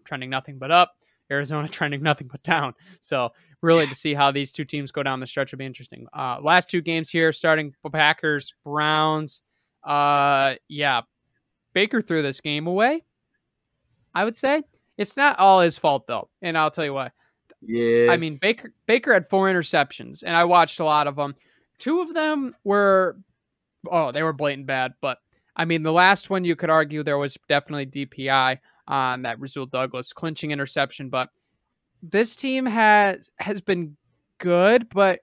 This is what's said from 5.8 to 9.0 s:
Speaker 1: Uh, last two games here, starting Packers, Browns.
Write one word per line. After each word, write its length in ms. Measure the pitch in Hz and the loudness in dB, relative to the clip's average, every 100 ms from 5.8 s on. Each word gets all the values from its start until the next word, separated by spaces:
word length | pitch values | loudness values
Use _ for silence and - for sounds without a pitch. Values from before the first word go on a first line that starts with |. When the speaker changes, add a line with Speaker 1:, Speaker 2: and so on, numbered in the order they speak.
| 123 - 117 | -20 -20 -18
Speaker 1:
Uh, 260 | - 127 123 | -10 -8 -4
last 280 | 147 180 - | 2 2 2
two 120 | 175 | -4
games 280 | 160 165 156 | -2 -6 -4
here, 240 | 165 160 | 0 0
starting 400 | - 165 156 147 - 151 | 0 0 0 -2 -12 -8
Packers, 640 | 156 151 - 156 147 - - | 2 2 2 -2 -4 -6 -18
Browns. 760 | 147 151 151 156 | -8 -2 0 2